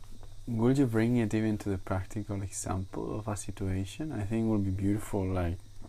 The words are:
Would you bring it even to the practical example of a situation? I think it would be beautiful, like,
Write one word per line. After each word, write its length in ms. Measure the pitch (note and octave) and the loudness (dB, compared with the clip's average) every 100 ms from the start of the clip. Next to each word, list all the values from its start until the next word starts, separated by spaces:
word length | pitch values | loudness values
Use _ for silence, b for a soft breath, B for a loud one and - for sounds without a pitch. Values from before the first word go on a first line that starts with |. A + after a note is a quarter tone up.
| - - - - - | -12 -12 -10 -10 -4
Would 320 | A2+ A#2+ C3+ | 2 4 6
you 80 | C3+ | 4
bring 300 | A2 A2+ B2 | 4 4 4
it 180 | A2 | 4
even 240 | A2 A2 G#2+ | 4 2 0
to 120 | G2+ | 0
the 80 | F#2+ | -2
practical 640 | - F#2+ F#2+ G#2+ G#2 G2+ | 0 -2 -2 -6 -4 -4
example 800 | G2 - G#2 F#2+ F#2 - A2 A2 | -4 -6 -4 -4 -4 -6 -4 -4
of 80 | G#2+ | -4
a 100 | G2+ | -4
situation? 760 | - G2 F#2+ F#2 G2 - D#3 | -6 -4 -2 0 -2 -6 -6
I 100 | A#2 | -4
think 220 | G2 A2+ | -2 2
it 40 | A2+ | 2
would 160 | G#2+ | 2
be 60 | G2 | 2
beautiful, 560 | F#2+ G2 G#2 - G#2+ F#2 | 2 2 2 0 -2 0
like, 320 | F#2 E2+ F#2 - - | 2 0 -2 -8 -12